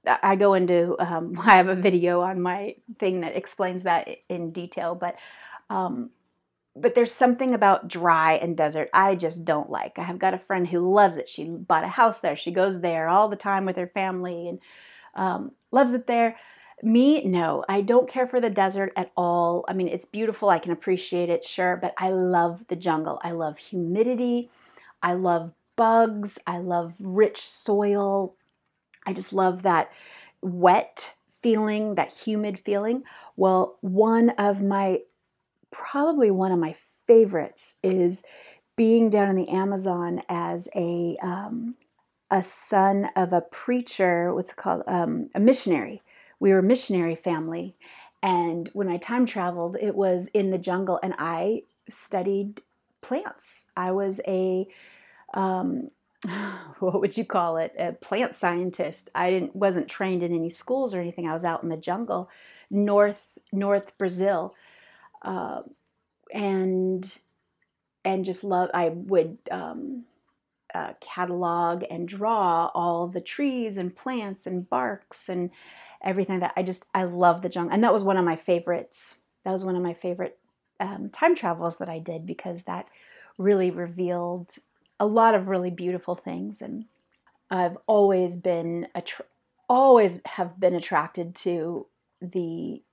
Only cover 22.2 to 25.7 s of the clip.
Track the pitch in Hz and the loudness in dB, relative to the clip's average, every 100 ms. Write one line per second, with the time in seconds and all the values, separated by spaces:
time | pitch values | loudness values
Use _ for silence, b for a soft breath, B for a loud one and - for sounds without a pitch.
22.2 | 180 180 170 175 - 175 175 160 156 147 | 2 2 2 -2 -10 -4 -2 -2 -2 -6
23.2 | 170 170 156 156 - 185 170 190 233 240 | -8 -6 -6 -8 -10 -6 -2 0 0 0
24.2 | 247 240 240 b b b b b 180 180 | 0 -2 -4 b b b b b -2 0
25.2 | 185 170 165 _ _ | 0 0 -2 _ _